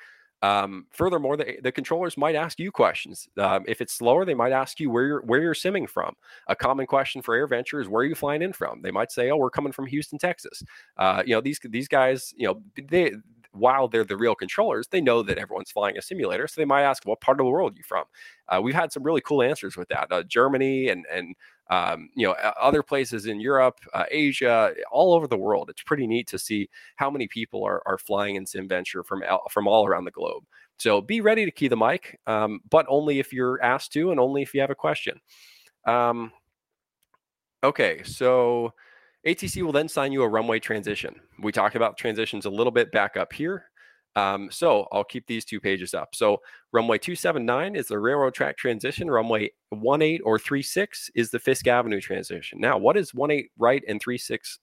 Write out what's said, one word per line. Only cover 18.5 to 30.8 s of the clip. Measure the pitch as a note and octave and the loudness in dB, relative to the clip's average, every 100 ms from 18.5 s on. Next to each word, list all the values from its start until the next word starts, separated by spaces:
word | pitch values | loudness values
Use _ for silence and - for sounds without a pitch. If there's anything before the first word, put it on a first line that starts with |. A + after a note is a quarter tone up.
| F#2+ | 0
we've | A2+ | 0
had | D#3 E3 | 0 -2
some | C#3+ | -2
really | C#3 D#3 | -2 0
cool | - C#3+ | 2 2
answers | B2 D3+ F#2+ F2+ | 2 0 -6 -10
with | F2 | -6
that. | C#2+ D2+ | -4 -2
Uh, | F2+ | -2
Germany | F#2 A#2 C3+ C3 C3+ C3+ C3 | 0 2 4 4 0 0 0
and, | F#2 E2+ | -2 -4
and, | E2+ F2 F2+ - _ - | -8 -8 -12 -20 _ -2
um, | F2+ F2+ E2 D#2+ - | 0 0 -4 -8 -2
you | A2 | 0
know, | |
o-, | - G#2+ - | 2 -2 2
other | C3 D3 | 2 2
places | - C#3+ B2+ A#2 G#2 | 0 -2 -2 -6 -6
in | G#2 | -4
Europe, | A#2+ C#3 B2+ - - | 0 4 4 2 -6
uh, | - - | -4 -2
Asia, | D3+ C#3+ C3+ B2+ A2+ G#2 D#2 - | 0 0 2 2 4 4 0 -2
all | C3 F3+ | 4 6
over | E3+ D3 | 6 4
the | A2 | -2
world. | G#2 G#2 - | 0 0 -2
It's | - | -10
pretty | - D3 A#2+ | -4 -2 0
neat | A#2 - | -2 -2
to | F#2+ | -8
see | - G#2+ G2+ - - - | -4 -4 -4 -10 -16 -4
how | C#3 | -4
many | C#3+ A2+ | -2 -6
people | A#2 A2+ G#2 | -8 -8 -6
are, | G#2 F#2+ G2 | -4 -4 -2
are | F#2+ | -4
flying | - G2+ G2+ | -2 -2 -2
in | G2 | -4
SimVenture | G2 F#2 F#2+ F#2 F2+ F#2 - | -8 -10 -4 -4 -4 -8 -8
from | F#2+ | -6
el-, | F2+ F#2 - | -2 -2 -2
from | G#2 G2+ | 0 4
all | A2 G2+ | 6 6
around | F2 | 2
the | F2+ | -2
globe. | - E2 - - _ _ | -8 -8 -8 -14 _ _
So | - | -4